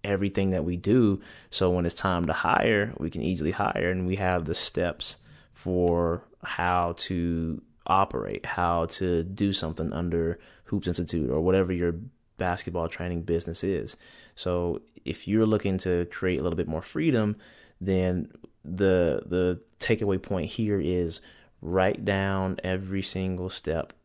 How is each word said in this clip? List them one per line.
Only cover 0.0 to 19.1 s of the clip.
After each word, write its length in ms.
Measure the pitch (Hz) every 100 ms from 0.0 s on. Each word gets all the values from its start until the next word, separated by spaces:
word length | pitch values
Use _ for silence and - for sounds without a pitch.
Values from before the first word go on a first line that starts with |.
everything 480 | 101 98 101 101 95
that 120 | 92
we 140 | 82 87
do. 420 | 95 127 110 95 - - -
So 200 | - 92
when 160 | 90
it's 100 | 85
time 320 | - 95 87 82
to 60 |
hire, 600 | - 85 85 113 104 104 -
we 120 | 80
can 120 | -
easily 300 | 67 90 76
hire, 380 | 92 101 - 87
and 160 | 92
we 120 | 90 95
have 280 | 92 90
the 100 | 80
steps 640 | 78 - - 87 - - - - - _
for 720 | - 95 90 87 85 85 85 - _
how 500 | - - 87 90 87 -
to 640 | - 90 85 82 80 80 _ _
operate, 600 | - 95 98 62 50 -
how 400 | - - 87 85
to 380 | 82 - 92 85
do 300 | 85 98 101
something 400 | 92 80 80 85
under 460 | 80 87 85 82 85 - -
Hoops 220 | - 101 90
Institute 420 | 87 85 85 65
or 120 | 71
whatever 300 | 87 95 90
your 240 | 90 87 82 117 _ _ -
basketball 500 | 92 90 - 87 85
training 360 | - 90 85
business 400 | 85 85 82 85
is. 340 | 95 87 - - - - -
So 460 | - 92 87 87 69 - -
if 220 | - - -
you're 180 | 107
looking 320 | 110 107 101 92
to 260 | 92 87 87
create 280 | - 92 80
a 40 |
little 140 | 85 85
bit 100 | 76
more 140 | 80
freedom, 560 | - - 160 120 107 107 - - - _
then 520 | 95 92 92 90 - - - _
the, 580 | 71 92 98 92 85